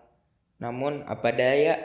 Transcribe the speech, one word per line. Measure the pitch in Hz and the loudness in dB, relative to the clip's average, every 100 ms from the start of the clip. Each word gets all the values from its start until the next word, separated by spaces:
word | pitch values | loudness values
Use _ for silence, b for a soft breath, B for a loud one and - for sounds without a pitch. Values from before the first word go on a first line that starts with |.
| _ _ _ _ _ - | _ _ _ _ _ -12
Namun | 120 123 139 147 | -8 -4 -4 -4
apa | - 107 117 120 | -8 -2 -2 2
daya, | 127 143 156 - | 2 4 4 2